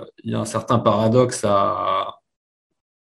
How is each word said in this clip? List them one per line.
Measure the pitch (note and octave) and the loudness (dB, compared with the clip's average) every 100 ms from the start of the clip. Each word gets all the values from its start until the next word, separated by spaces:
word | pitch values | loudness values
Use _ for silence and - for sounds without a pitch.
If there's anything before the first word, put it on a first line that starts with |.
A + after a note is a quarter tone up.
| - - | -12 -14
il | A2+ | -8
y | A2+ | -6
a | |
un | A2 | -4
certain | A2 - A#2 | -4 0 2
paradoxe | A2+ G#2 A2 B2+ A#2+ - G#2 | 2 2 2 2 2 0 0
à, | G2 G2 F#2+ F#2+ F#2+ G2 - _ _ _ _ _ _ _ _ | 2 0 -2 -2 -2 -4 -10 _ _ _ _ _ _ _ _